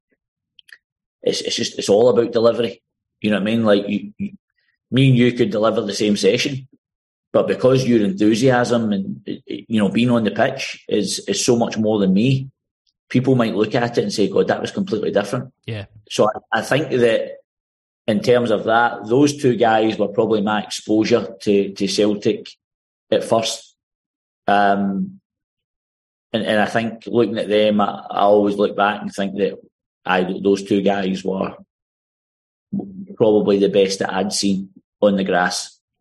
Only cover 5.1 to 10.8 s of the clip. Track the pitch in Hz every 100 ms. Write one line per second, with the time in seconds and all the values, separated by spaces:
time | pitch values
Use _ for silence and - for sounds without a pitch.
5.1 | 123 123 120 107 107 110 110 101 95 107
6.1 | 104 101 123 147 135 - _ _ _ _
7.1 | _ _ 110 - 95 127 135 120 117 101
8.1 | 95 107 110 135 123 113 120 110 98 98
9.1 | - - 98 - - - 107 98 113 123
10.1 | 117 104 - 131 - - -